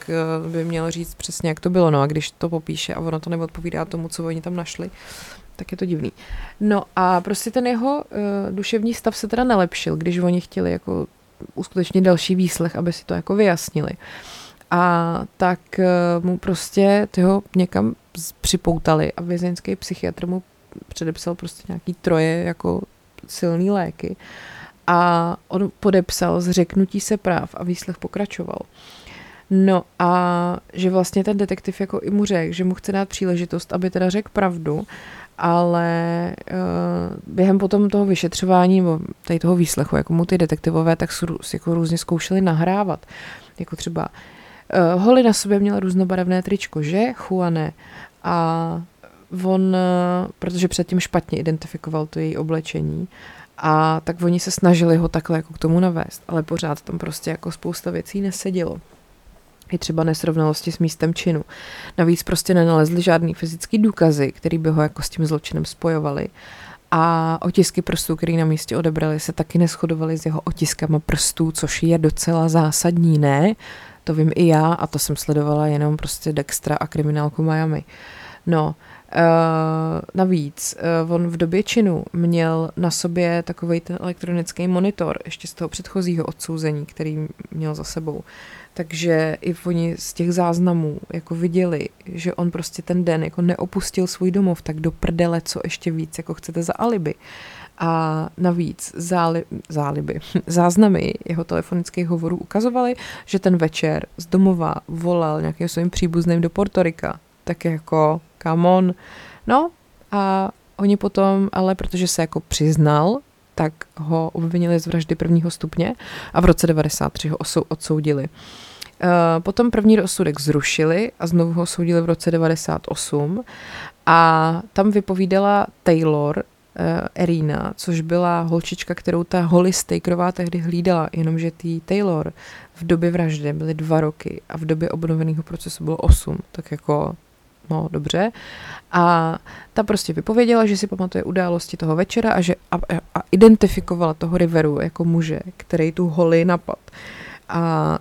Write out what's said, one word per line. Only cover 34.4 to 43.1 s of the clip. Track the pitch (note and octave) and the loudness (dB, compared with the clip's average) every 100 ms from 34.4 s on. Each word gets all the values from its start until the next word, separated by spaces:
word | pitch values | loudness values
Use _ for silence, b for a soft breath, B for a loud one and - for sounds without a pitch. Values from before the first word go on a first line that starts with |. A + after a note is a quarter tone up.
| F#3+ F3 D#3 D3+ G#3 B B B B - | -2 -2 -4 -4 -6 B B B B -4
ale, | F3 F3 F3 E3+ E3+ E3+ E3+ E3+ F3 | 0 2 2 2 0 0 -2 -2 -4
eh, | - - F#3 F3+ E3+ F3 F3 - - - | -8 -8 -6 -2 -2 -2 -2 -4 -8 -8
během | F3+ F#3+ F#3+ | 0 4 4
potom | F#3+ G3+ G3+ | 4 2 2
toho | G3+ G3+ | 2 2
vyšetřování | F3+ E3+ - F#3 F#3 F3+ F#3+ | 2 0 -2 2 4 6 4
nebo | F3+ D#3+ G1+ - - | 4 0 -4 -10 -4
tady | E3+ | 0
toho | E3+ F3 | 2 4
výslechu, | E3+ - D3 D3+ | 2 0 0 0
jako | D3+ | 0
mu | E3 F3 | 0 2
ty | F#3 | 2
detektivové | E3 D3+ E3 E3 D#3+ E3 | 2 0 0 2 2 2
tak | E3+ | -2
s | - | -4
rů-, | E3+ - | -6 -6
s-, | - | -8
jako | - - | -6 -2
různě | E3+ D#3+ E3 | 0 0 -2
zkoušeli | - E3 - F#3+ | -2 -4 0 2
nahrávat. | F#3 D#3+ E3+ G3 G3 - - | 2 2 2 0 -2 -4 -8